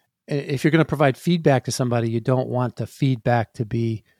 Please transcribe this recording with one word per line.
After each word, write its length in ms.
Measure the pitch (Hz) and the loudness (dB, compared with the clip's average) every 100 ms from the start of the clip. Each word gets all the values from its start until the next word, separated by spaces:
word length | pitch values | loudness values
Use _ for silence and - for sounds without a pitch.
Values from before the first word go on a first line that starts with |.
| _ _ - | _ _ -8
i-, 40 | |
if 300 | 143 139 139 | -6 -4 -2
you're 80 | 156 | 2
gonna 140 | 156 151 | 2 2
provide 320 | 143 143 123 | 2 0 2
feedback 460 | - 175 156 127 - | 0 2 4 2 0
to 60 | |
somebody, 380 | - 123 120 117 | -4 0 0 0
you 100 | 117 | -2
don't 300 | 113 127 120 | 0 0 0
want 260 | 123 123 - | -2 -4 -4
the 100 | 113 | -10
feedback 680 | - 135 123 127 120 110 | -2 0 0 0 0 -2
to 120 | - 107 | -6 -6
be, 380 | 117 117 110 _ | -2 -2 -4 _